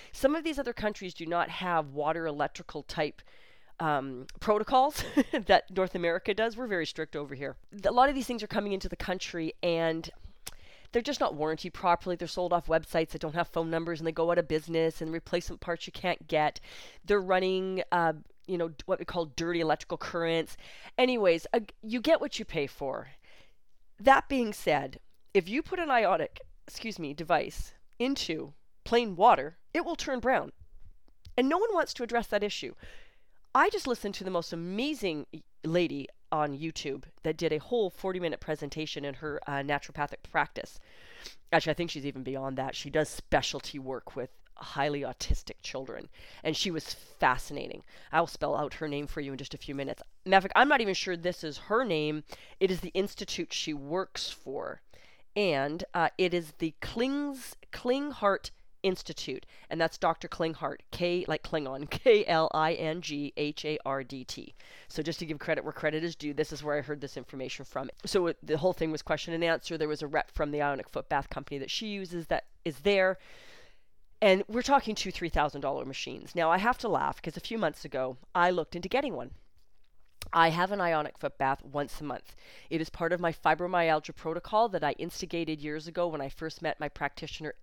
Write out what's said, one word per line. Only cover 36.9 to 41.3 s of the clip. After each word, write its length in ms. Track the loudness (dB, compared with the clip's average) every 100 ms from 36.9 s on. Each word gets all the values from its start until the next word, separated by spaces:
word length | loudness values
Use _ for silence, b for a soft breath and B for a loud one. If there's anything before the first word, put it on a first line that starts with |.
| -6 -8 -6
that 140 | -4 0
did 160 | 0
a 60 | 0
whole 320 | 0 0 0
forty-minute 500 | -2 -4 -2 -2 -4
presentation 640 | -4 -4 -4 -6 -6 -6
in 100 | -6
her, 260 | -6 -6 -6 -4
uh, 80 |
naturopathic 680 | -4 0 -2 -2 -6 -6 -6 -2
practice. 480 | 0 0 -2 -10 -14 B B B B B